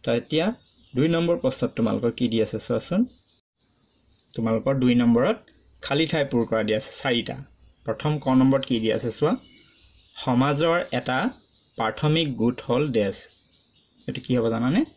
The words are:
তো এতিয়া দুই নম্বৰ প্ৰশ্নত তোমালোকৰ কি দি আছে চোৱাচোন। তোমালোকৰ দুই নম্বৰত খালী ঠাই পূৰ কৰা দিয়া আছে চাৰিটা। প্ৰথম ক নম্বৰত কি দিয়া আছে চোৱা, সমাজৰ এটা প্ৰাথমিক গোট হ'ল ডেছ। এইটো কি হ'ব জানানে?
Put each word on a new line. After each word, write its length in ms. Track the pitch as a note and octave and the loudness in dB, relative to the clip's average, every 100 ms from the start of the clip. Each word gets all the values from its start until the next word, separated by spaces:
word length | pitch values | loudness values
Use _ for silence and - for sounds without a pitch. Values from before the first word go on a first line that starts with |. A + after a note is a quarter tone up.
তো 60 | - A#2+ | 0 -2
এতিয়া 260 | - D3+ F#3 B3 _ _ _ | 0 0 0 -4 _ _ _
দুই 140 | B2 D#3 E3+ | 0 2 2
নম্বৰ 200 | E3+ E3+ | 0 0
প্ৰশ্নত 260 | C3 - B2 - | -2 -2 -4 -2
তোমালোকৰ 340 | A2+ G#2 A#2 A2+ | -2 0 -2 -2
কি 60 | A#2+ | 0
দি 60 | A2+ G#2 | 0 -2
আছে 140 | A2 - | -4 -4
চোৱাচোন। 360 | A2+ - F3+ B3+ _ _ _ _ _ _ _ _ _ _ _ _ | -4 0 0 0 _ _ _ _ _ _ _ _ _ _ _ _
তোমালোকৰ 400 | - A2+ A2+ C3+ C3+ | -4 -2 0 0 2
দুই 120 | B2 A#2+ | 4 4
নম্বৰত 360 | A#2+ A#2 D#3 A#3+ - _ _ _ | 4 4 2 0 -8 _ _ _
খালী 220 | - C#3 D#3+ | -4 -2 0
ঠাই 120 | E3 C3+ | 0 0
পূৰ 120 | B2 A2 | 0 0
কৰা 100 | A2+ G#2+ | -2 0
দিয়া 100 | G#2+ | -2
আছে 100 | - - | -4 -6
চাৰিটা। 360 | C3+ A#2+ A2+ B2+ C#3 _ - _ - | 0 0 -2 -10 -14 _ -20 _ -8
প্ৰথম 260 | - D3+ D3+ C3+ | -4 -2 -2 2
ক 100 | C3 | 4
নম্বৰত 220 | C3 C3+ - | 6 2 0
কি 80 | A#2 | 0
দিয়া 100 | A2 A2 | 0 0
আছে 160 | B2 - | -4 -2
চোৱা, 160 | D3+ B3+ - - _ _ _ _ _ - | 0 0 -6 -20 _ _ _ _ _ -8
সমাজৰ 640 | - B2 C#3 C#3+ E3 F3 - B2 | 0 2 2 2 2 0 0 -4
এটা 180 | B2 B2+ A3 - _ _ _ - | -2 -2 -2 -6 _ _ _ -4
প্ৰাথমিক 500 | A2 A2 D3+ D#3+ D#3 A#2 | -4 0 0 2 0 0
গোট 140 | A#2 B2 - | 0 -2 -2
হ'ল 160 | B2 D3+ A2+ | 0 2 0
ডেছ। 220 | G2+ F#2 - _ _ _ _ _ _ _ - | 0 -4 -16 _ _ _ _ _ _ _ -10
এইটো 120 | - - | -10 -2
কি 60 | B2 | 0
হ'ব 100 | A2+ A2+ | 0 0
জানানে? 300 | A#2+ F#3 D#4+ | 0 0 -2